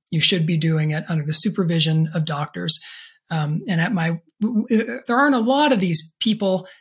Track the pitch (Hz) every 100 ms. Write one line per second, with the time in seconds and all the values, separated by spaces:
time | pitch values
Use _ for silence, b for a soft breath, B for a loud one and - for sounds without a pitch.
0 | - 160 - 185 160 165 160 160 151 151
1 | 156 160 147 156 226 - 170 165 160 160
2 | 156 170 156 147 147 180 175 - B B
3 | B B - 160 151 160 370 165 170 202
4 | 165 165 _ - 214 214 - 220 - 240
5 | - 240 285 262 226 269 294 233 180 160
6 | - - 226 214 196 185 185 B